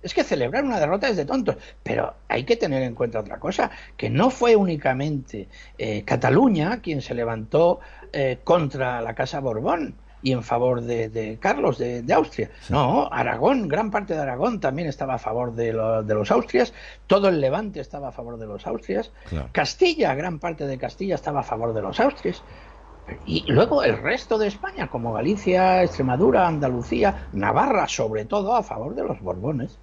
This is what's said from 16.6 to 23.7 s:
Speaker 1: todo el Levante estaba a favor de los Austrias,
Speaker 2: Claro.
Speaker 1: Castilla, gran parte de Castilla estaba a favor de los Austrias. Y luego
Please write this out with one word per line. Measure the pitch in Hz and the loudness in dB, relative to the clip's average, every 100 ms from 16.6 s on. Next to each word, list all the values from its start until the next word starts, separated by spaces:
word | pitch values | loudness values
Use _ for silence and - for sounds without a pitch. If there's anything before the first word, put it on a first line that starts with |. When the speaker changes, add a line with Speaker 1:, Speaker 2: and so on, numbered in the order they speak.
| 240 - - - - | 0 -2 -20 -20 2
Speaker 1:
todo | 190 196 | 4 4
el | 165 | 4
Levante | 135 156 214 165 | 2 0 -4 -10
estaba | 135 147 135 | -10 -10 -10
a | |
favor | - 120 120 | -12 -12 -12
de | 110 | -10
los | 101 - | -10 -8
Austrias, | 220 - 196 226 - - | -8 -4 -4 -4 -14 -8
Speaker 2:
Claro. | - 62 | -8 -4
Speaker 1:
Castilla, | 95 143 - 359 320 190 131 | -2 -2 2 2 4 0 0
gran | 180 156 | -4 -4
parte | 175 151 143 | -6 -4 -6
de | 131 | -4
Castilla | 127 - 196 156 | -6 -6 -4 -2
estaba | - 143 | -2 -4
a | |
favor | - 110 117 | -2 -2 -2
de | 110 | -2
los | 98 - | -4 2
Austrias. | 254 - - 180 - - - - - - - - - | 0 2 -6 -6 -12 -20 -20 -20 -20 -20 -16 -14 -4
Y | 160 - | -4 2
luego | 135 233 | 4 6